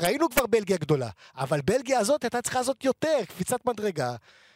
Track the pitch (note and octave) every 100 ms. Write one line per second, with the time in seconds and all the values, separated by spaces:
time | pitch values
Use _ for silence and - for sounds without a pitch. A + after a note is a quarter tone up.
0 | F3 C4 E4 C4 A#3+ A3+ G3+ F#3 D3+ D3
1 | A#2 - - - C3 D3+ C3+ B3 B3 B3+
2 | G#3 D4 A#3+ A#3+ - B3+ B3 C4+ C4+ -
3 | D4+ D4+ F#3+ - F#3 B3 A#3+ G#3+ G#3 D#3
4 | B2 A#2+ - - _